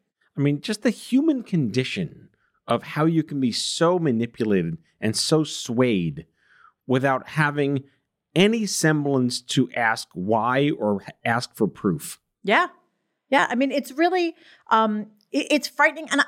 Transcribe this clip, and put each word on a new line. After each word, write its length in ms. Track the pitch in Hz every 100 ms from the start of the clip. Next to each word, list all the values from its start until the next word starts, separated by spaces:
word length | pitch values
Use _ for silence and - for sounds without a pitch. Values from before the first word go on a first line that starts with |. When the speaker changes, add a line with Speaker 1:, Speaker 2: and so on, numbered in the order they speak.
| _ _ _ -
Speaker 1:
I 60 |
mean, 180 | 143 143
just 220 | - 208
the 80 | 254
human 520 | 202 - 254 320 269
condition 840 | - 175 123 107 131 - 165 - - _ _ _ -
of 140 | 117
how 240 | - 143 160
you 160 | 165
can 180 | 151 143
be 120 | 131
so 460 | 107 - - 165 180
manipulated 800 | 160 113 117 - 110 98 82 82 _ _
and 160 | 104 110
so 260 | - 160
swayed 840 | 151 - - 117 127 104 82 71 - _ _ _ _ _ -
without 420 | 131 139 131 -
having 560 | 151 147 143 139 139 139 _ _ _ _
any 320 | 156 202 233 202
semblance 760 | - 160 151 143 135 123 123
to 300 | - - 127
ask 340 | - 117 113 -
why 580 | - 92 110 113 127 143 -
or 240 | 107 101 - -
ask 320 | - 117 - -
for 100 | 101
proof. 540 | - 101 78 - - _ _
Speaker 2:
Yeah. 220 | 190 240 359 - _ _ _ _ _
Yeah. 160 | 269 175
I 60 |
mean, 180 | 240 277
it's 200 | 269 -
really, 420 | 254 339 359 339 - _ _ -
um, 360 | 226 220 214 208 _ _
it, 140 | 269 -
it's 180 | - -
frightening. 420 | - 302 294 302
And, 100 | 277